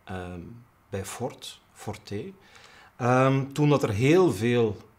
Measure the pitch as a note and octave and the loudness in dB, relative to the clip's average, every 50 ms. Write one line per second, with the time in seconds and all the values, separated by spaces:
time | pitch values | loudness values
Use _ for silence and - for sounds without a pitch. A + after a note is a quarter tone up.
0 | _ - G2 F#2 F2+ F2+ F2+ F2 E2 - A#2+ A#2 - _ _ _ _ _ - G2 | _ -10 -10 -10 -10 -10 -12 -12 -14 -16 -18 -20 -20 _ _ _ _ _ -10 -10
1 | F#2 - - - A#2 C3 - - - - - - _ _ _ - - - G2+ - | -8 -10 -10 -8 -8 -10 -10 -12 -18 -18 -18 -20 _ _ _ -14 -12 -12 -12 -12
2 | - - G2+ G#2 C#3 G3 F#3+ - _ - - - - - - - - - _ - | -12 -10 -10 -10 -10 -10 -14 -18 _ -20 -20 -20 -20 -20 -20 -20 -20 -20 _ -4
3 | A#2+ A#2+ B2+ C3 C3 C3+ C3+ C3+ C3+ C#3 - D3+ D3 D3 C#3+ C3 - - G2+ G2 | 0 2 4 4 4 4 2 0 -2 -4 -2 2 4 4 4 2 2 0 0 2
4 | B2 C#3 D#3+ F#3 F#3 D#3+ G#2+ F#2+ A2 A#2+ A#2+ A#2+ A#2 G#2+ G2 - - - _ | 4 6 6 6 6 4 2 0 0 2 2 2 2 0 -2 -6 -14 -20 _